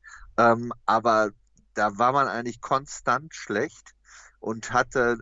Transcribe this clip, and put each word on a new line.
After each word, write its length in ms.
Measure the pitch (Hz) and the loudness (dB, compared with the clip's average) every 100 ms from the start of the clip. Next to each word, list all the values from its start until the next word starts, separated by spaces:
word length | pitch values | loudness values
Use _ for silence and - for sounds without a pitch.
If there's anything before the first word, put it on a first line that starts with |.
| - - - - | -20 -20 -6 2
Ähm, 340 | 117 117 120 - - | 4 4 -2 -6 -2
aber 460 | 110 117 110 107 - _ _ _ | 0 2 2 2 -4 _ _ _
da 240 | - 104 101 | -2 -2 2
war 140 | 123 | 2
man 160 | 139 127 | 2 0
eigentlich 340 | 113 120 110 | -2 -8 -10
konstant 720 | - 135 143 - - 127 160 | -4 -4 -4 -8 -2 -2 -4
schlecht 600 | - - 104 151 - - _ _ - - _ | -12 -4 -4 -4 -8 -20 _ _ -20 -20 _
und 340 | 107 113 - | -8 -8 -2
hatte 440 | 123 131 135 120 117 | 0 0 0 0 0